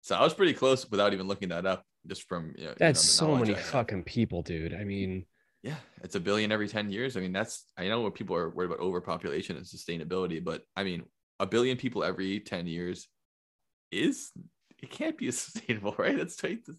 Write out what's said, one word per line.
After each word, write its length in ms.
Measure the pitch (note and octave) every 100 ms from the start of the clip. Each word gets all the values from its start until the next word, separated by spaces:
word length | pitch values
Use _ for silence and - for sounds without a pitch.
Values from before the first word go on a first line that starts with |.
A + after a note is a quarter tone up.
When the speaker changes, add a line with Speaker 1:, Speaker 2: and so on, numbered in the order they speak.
Speaker 1:
So 140 | - F#2
I 60 |
was 100 | B2
pretty 180 | - F#3
close 380 | B2 C3 C3 -
without 220 | G#2 G2+
even 160 | G2+ F#2+
looking 220 | G2 F#2+
that 140 | E2+
up, 200 | F#2 F#2 - _ -
just 200 | G2 -
from, 260 | F2+ D#2+ -
you 60 |
know, 100 | D#2 -
Speaker 2:
That's 40 |
Speaker 1:
you 60 | E3
know, 60 |
the 40 | C#3
Speaker 2:
so 300 | - - D#3
Speaker 1:
knowledge 140 | C#3 A2
Speaker 2:
many 60 |
Speaker 1:
I 40 | G2+
have. 80 | -
Speaker 2:
fucking 360 | C3+ A#2 F#2+
people, 400 | F2 - A2 F2
dude. 320 | E2 E2+ E2
I 80 | E2+
mean 440 | G#2 G2 F#2+ F#2 F2+ _ _ _
Speaker 1:
Yeah, 140 | A#2 D3+ - -
it's 140 | - G2+
a 40 |
billion 300 | F2+ G#2 G#2+
every 160 | G#2+ G#2
ten 240 | A2 G#2
years. 260 | G2 C3 G#2+
I 40 |
mean, 120 | F#2
that's, 320 | F#2 A#2 - - -
I 80 | F#2
know 140 | A2+
what 140 | A2 -
people 180 | G2
are 160 | F2 E2+
worried 160 | E2+ F2+
about 80 | -
overpopulation 760 | F#2 F2+ - E2 F2+ D2 - D#2+
and 80 |
sustainability, 760 | - - - E2+ D#2+ F#2 F2+ D#2+
but, 200 | E2 D#2+ _
I 80 | -
mean, 220 | G2 F2 - _ _ _
a 80 | G2
billion 300 | A2 B2+ B2+
people 260 | B2+ A2
every 380 | E2 F2+ F#2+ G2+
ten 260 | - F2+ F2
years 400 | E2 F2 F2+ - _ _ _ _ _ _ _ _
is, 400 | F#2 D#3+ C4+ - - - _ _ _
it 80 | -
can't 260 | - D#4 D#4
be 140 | B2+
<laughs> 0 |
sustainable, 640 | A#2+ - - - G#2+ G2+ -
right? 180 | - -
That's, 180 | E3+ -
that's 280 | - A3+ -